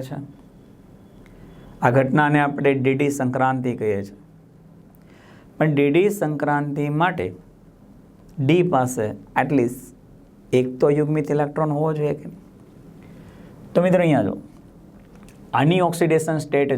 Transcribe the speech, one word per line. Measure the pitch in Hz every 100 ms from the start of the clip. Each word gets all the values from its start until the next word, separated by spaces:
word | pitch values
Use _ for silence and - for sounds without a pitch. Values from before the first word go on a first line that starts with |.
| 131
છે. | 143 - - - - - - - - - - - - - - - -
આ | 135 127
ઘટનાને | 131 151 147 147
આપણે | 143 143 143 135
ડી | 127 139
ડી | 147 143
સંક્રાંતિ | 127 131 131 131 127 117
કહીએ | 110 101 98
છીએ. | - - - - - - - - - - - - - - -
પણ | 156
ડી | 143 143
ડી | 151 202 202
સંક્રાંતિ | 151 147 147 147 143 143 147 147
માટે | 175 170 92 - - - - - - - - - - - 135
ડી | 170 170
પાસે | 139 123 123 107 - - -
at | 139 147
least | 120 - - - - - - - - 127
એક | 127 127
તો | 156 147
યુગ્મિત | 147 156 147
ઇલેક્ટ્રોન | 143 143 147 156 147
હોવો | 160 156
જોઈએ | 151 147
કે | -
નહીં? | - - - - - - - - - - - - - -
તો | -
મિત્રો, | 180 180
અહીંયા | 170 135 101
જો, | - - - - - - - - - - - - 117
આની | 143 185 175
ઓક્સિડેશન | 165 165 160 160 156
સ્ટેટ | - 143 143